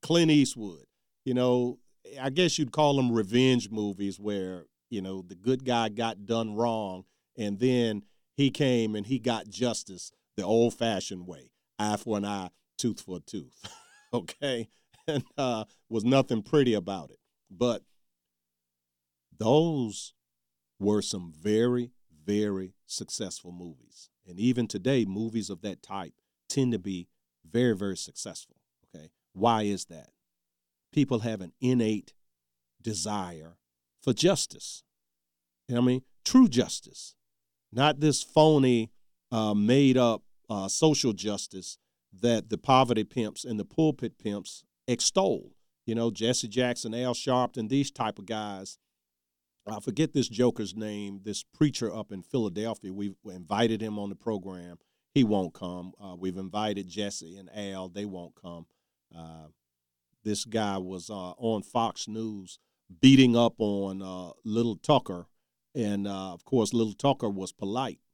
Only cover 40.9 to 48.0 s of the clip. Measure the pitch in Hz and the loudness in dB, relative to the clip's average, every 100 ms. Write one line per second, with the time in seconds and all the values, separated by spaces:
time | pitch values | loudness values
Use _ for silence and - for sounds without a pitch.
40.9 | 147 131 101 104 101 - 95 90 - _ | 4 0 -2 -4 -6 -8 -12 -14 -18 _
41.9 | _ _ 95 120 113 - 98 - 131 127 | _ _ -2 2 2 0 -6 6 6 6
42.9 | 110 104 - 107 - 123 110 98 - 156 | 2 0 -2 -4 -6 -8 -6 -6 0 0
43.9 | 143 123 _ 110 101 92 - _ _ - | 0 -6 _ -6 -6 -10 -18 _ _ -4
44.9 | 120 - - 190 107 - _ _ _ - | 0 2 2 2 0 -6 _ _ _ -4
45.9 | 113 117 101 113 123 113 110 123 120 113 | 0 -2 0 0 0 -2 -2 -2 -2 -6
46.9 | 117 127 120 - 127 123 - 110 135 139 | -4 -4 -4 0 0 0 -4 -2 -2 -2
47.9 | - | -4